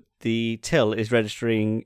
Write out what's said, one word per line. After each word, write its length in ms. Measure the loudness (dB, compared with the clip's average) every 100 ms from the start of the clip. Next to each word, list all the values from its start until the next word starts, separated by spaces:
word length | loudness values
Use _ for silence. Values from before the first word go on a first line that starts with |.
| _ _
the 380 | -2 -2 -2 -4
till 300 | 0 2 2
is 180 | 0 0
registering 720 | 0 0 -4 0 2 0 -2